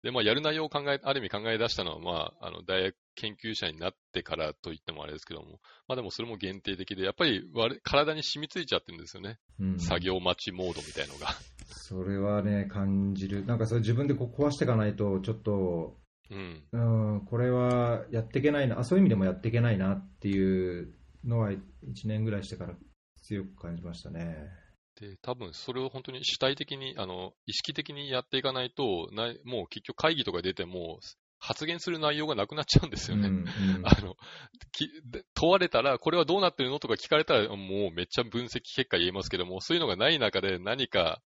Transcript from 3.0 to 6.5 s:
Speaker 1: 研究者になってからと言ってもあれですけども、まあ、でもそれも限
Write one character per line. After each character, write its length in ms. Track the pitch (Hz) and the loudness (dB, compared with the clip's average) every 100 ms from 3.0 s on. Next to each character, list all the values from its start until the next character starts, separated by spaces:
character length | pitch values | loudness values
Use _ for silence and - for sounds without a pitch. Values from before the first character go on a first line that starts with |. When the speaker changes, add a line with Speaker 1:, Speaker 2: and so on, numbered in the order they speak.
| _ - | _ -10
Speaker 1:
研 180 | 110 | -10
究 180 | 101 110 | -8 -8
者 180 | 110 90 | -6 -6
に 60 | 80 | -4
な 140 | 90 | -6
っ 40 | _ _ | _ _
て 80 | 92 | -8
か 120 | 85 | -4
ら 200 | 78 78 | -2 -2
と 160 | - - | -4 -10
言 60 | 78 | -10
っ 20 | |
て 140 | - | -10
も 100 | 78 | -10
あ 40 | 73 | -10
れ 60 | |
で 60 | 76 | -12
す 80 | - | -12
け 80 | |
ど 80 | 82 | -14
も、 180 | 76 80 - - - | -14 -20 -20 -20 -6
ま 40 | |
あ、 40 | 131 | -6
で 40 | |
も 100 | 98 | -6
そ 120 | - | -8
れ 60 | 117 | -8
も 100 | 107 | -6
限 240 | 95 | -6